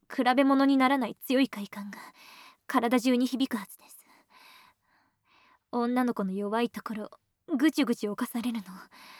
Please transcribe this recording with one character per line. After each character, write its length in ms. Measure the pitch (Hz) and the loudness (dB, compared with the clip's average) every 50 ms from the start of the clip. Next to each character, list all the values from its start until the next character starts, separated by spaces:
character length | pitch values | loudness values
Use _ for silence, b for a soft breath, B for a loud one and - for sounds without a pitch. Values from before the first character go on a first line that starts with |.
| _ - - | _ -12 -4
比 80 | - 254 247 254 | 0 2 2 4
べ 80 | 262 277 | 4 6
物 220 | 269 277 269 277 | 4 6 4 4
に 120 | 277 277 269 | 4 4 4
な 100 | 262 254 | 4 4
ら 100 | 285 269 | 2 2
な 100 | 247 - | 0 -4
い 100 | - _ - - | -8 _ -4 0
強 120 | 254 262 | 2 2
い 100 | 277 - | 2 2
快 180 | - 208 202 - | 0 -8 -10 -10
感 240 | - 202 202 208 | -10 -12 -12 -12
が 80 | 190 - - - B B B B B B B B B B _ - | -14 -16 -18 -20 B B B B B B B B B B _ -2
体 320 | - 254 240 233 247 247 | -2 0 0 2 0 2
中 160 | 214 262 247 | 2 4 2
に 120 | 240 262 247 | 2 2 0
響 200 | - 220 269 - | 0 -2 -4 -2
く 100 | - 208 | -4 -6
は 80 | 196 | -8
ず 120 | - - - | -10 -18 -20
で 120 | _ - | _ -20
す。 160 | - - - b b b b b b b b b b b b b b b b b b b b b b b b b b b b b b b _ - | -20 -20 -20 b b b b b b b b b b b b b b b b b b b b b b b b b b b b b b b _ -6
女 320 | - 240 240 240 247 254 254 | -4 -2 -2 0 0 0 0
の 100 | 240 233 | 0 -2
子 100 | - 202 | -2 -4
の 80 | 190 | -4
弱 300 | 185 202 202 202 214 226 | -4 -4 -4 -2 -2 -2
い 80 | 240 240 | -2 -2
と 120 | - 220 | -4 -8
こ 140 | - - 220 | -10 -10 -10
ろ 140 | 214 208 - - _ _ _ _ _ _ - | -10 -10 -12 -16 _ _ _ _ _ _ -4
を 60 | 339 233 | -2 2
ぐ 140 | 277 311 | 2 2
ち 120 | - - 277 | 2 2 0
ゅ 20 | |
ぐ 100 | 202 233 | 0 0
ち 120 | - - 208 | -2 -2 -6
ゅ 40 | |
侵 140 | 202 - 247 | -4 -4 -6
さ 160 | - - 233 | -6 -6 -6
れ 100 | 214 247 | -6 -4
る 80 | 226 226 | -6 -6
の、 40 | 185 185 185 190 - - B B B B B B | -8 -10 -16 -18 -20 -20 B B B B B B